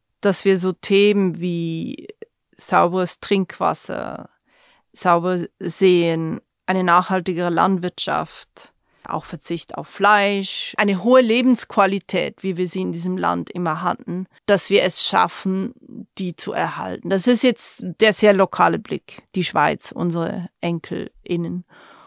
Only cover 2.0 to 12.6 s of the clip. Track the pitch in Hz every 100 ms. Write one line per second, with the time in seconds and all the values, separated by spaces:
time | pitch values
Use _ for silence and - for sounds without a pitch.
2 | - - - _ _ - - 175 170 185
3 | 180 - - 202 185 - 175 160 - -
4 | - - - _ _ _ _ _ _ -
5 | 185 170 175 180 - - 175 - 190 175
6 | 170 165 160 - _ _ - 190 180 175
7 | 180 190 175 170 175 165 180 190 180 -
8 | - 151 156 - - - - _ _ _
9 | - 160 - 160 - 170 - - 156 -
10 | 202 208 202 202 190 - - - 202 185
11 | 214 254 233 233 254 233 - - 196 196
12 | - 185 147 - 190 175